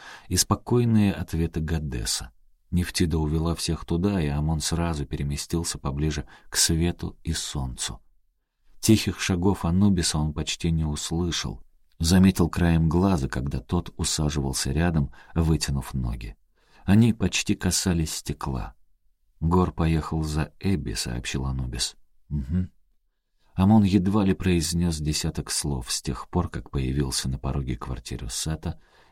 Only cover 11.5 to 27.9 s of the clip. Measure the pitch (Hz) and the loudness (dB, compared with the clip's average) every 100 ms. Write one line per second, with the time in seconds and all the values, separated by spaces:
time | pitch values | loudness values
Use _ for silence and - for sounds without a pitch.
11.5 | 52 - _ _ - 82 92 95 92 82 | -8 -16 _ _ -4 4 8 8 6 2
12.5 | - 85 82 80 85 98 87 65 - 69 | 4 4 4 4 4 2 2 0 -4 -4
13.5 | 69 - 90 - - 78 - 76 73 67 | -6 -2 -4 -4 -6 -4 -2 -2 0 -2
14.5 | 64 67 69 87 78 69 - - - 80 | -2 -2 0 2 2 0 -4 -6 0 2
15.5 | 78 - 69 - 67 60 58 53 - _ | 2 0 -4 -4 -6 -4 -6 -10 -16 _
16.5 | _ _ _ - 98 117 - 90 - - | _ _ _ 4 6 6 4 0 0 -2
17.5 | 104 92 - 95 85 80 - - 73 73 | 0 0 0 0 0 0 -4 -8 -6 -6
18.5 | 65 - - _ _ _ _ _ - 80 | -6 -6 -12 _ _ _ _ _ -4 2
19.5 | 90 87 - 80 80 - 80 78 76 76 | 4 4 2 2 2 0 -4 -2 -2 -4
20.5 | - 98 90 57 50 - 60 60 69 65 | -4 -2 -2 -2 -6 -6 -6 -6 -4 -4
21.5 | 65 62 60 - - - _ - 73 65 | -4 -4 -4 -6 -8 -20 _ -8 -6 -2
22.5 | 90 90 _ _ _ _ _ _ _ _ | -2 -4 _ _ _ _ _ _ _ _
23.5 | - 95 110 98 98 90 107 98 92 92 | 2 6 6 6 4 4 2 2 2 2
24.5 | 87 80 85 87 78 76 76 82 78 73 | 2 2 0 0 0 -2 -2 -2 -4 -6
25.5 | - 73 67 - - - 60 - 87 85 | -4 -4 -4 -4 -6 -6 -8 -4 -2 -2
26.5 | - - 69 64 69 67 - 65 65 67 | -4 -8 -4 -2 -2 -2 -2 -4 -6 -4
27.5 | 69 64 60 - | -4 -4 -6 -8